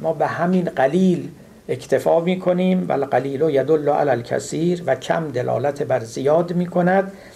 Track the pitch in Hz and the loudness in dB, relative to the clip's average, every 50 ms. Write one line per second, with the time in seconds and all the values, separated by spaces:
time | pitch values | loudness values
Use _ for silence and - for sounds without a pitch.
0 | 151 160 156 147 151 135 - - 170 180 185 185 170 165 - - - 139 156 185 | -4 -4 -2 -2 -2 -2 -2 -2 0 2 2 2 0 0 0 2 2 2 4 4
1 | 190 185 175 175 135 143 - - - - - - - - 131 123 - - 135 123 | 4 4 2 2 -2 -10 -14 -16 -20 -20 -20 -18 -8 -8 -6 -6 -2 0 0 2
2 | - 151 160 170 165 180 185 185 - 180 180 180 185 185 185 185 180 - 139 139 | 4 4 2 2 2 0 -2 0 0 0 0 2 2 2 2 0 0 0 -2 -2
3 | 135 - - 123 135 139 139 131 160 160 135 135 - 156 160 151 147 143 147 151 | 0 0 0 0 0 0 -2 0 0 2 2 2 2 2 2 2 2 2 2 2
4 | 147 143 123 117 120 - 131 - - - 143 151 165 175 180 170 151 131 131 127 | 2 2 0 0 -2 -4 -4 -4 -4 -4 -4 -2 0 0 0 -2 0 -2 -2 -2
5 | - - 170 170 160 147 123 123 123 127 120 117 131 143 143 - 143 120 131 120 | -2 -2 -2 -2 -2 -4 -4 -4 -2 -2 -2 -2 -2 -2 -2 -4 -2 -2 -2 -2
6 | 113 113 - 139 131 143 151 170 175 175 170 175 175 170 - 180 175 180 190 196 | -2 -6 -8 -2 2 2 2 2 2 0 -2 -2 -2 -2 0 0 2 2 2 2
7 | 190 190 - - - - - | 0 -2 -8 -16 -20 -20 -20